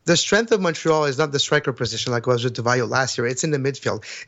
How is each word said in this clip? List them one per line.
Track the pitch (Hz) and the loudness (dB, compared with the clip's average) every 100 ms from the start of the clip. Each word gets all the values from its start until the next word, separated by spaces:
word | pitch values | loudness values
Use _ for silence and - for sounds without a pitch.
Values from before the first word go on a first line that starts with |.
The | - 170 | 0 2
strength | - 208 233 | 4 2 4
of | 220 | 2
Montreal | 180 156 165 156 147 | 2 0 2 2 2
is | 131 | 0
not | 156 | 0
the | 139 | -2
striker | - 147 147 | 0 0 0
position | 117 117 113 - | -2 -4 -4 -2
like | 120 123 | 0 2
it | |
was | 120 | 2
with | 123 113 | 0 -2
DeVayo | 117 123 110 | 0 0 2
last | 127 131 - | 0 0 -2
year. | 120 | -2
It's | 127 | -2
in | 165 | -2
the | 143 | 0
midfield. | 135 135 147 107 - - | -2 -4 -4 -4 -8 -6